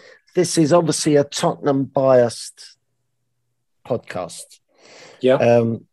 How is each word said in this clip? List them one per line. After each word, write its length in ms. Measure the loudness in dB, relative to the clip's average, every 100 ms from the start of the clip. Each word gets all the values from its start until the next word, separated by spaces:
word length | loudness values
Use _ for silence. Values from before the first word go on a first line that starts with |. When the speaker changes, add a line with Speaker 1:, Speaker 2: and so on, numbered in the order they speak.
| -20 _ _
Speaker 1:
This 240 | -4 -2 0
is 160 | 2
obviously 420 | 2 2 -2 0 0
a 80 |
Tottenham 600 | 0 -2 -4 -4 -2 -2 -2
biased 920 | -2 2 4 2 -2 -16 -20 -20 _ _ _ _ _ _ _ _ _ _ _ -8
podcast. 760 | -8 -8 -12 -12 -14 -20 -20 _ _ -20 -20 -20 -4
Speaker 2:
Yeah. 140 | 0 2
Speaker 1:
Um, 500 | 2 2 2 -4 -12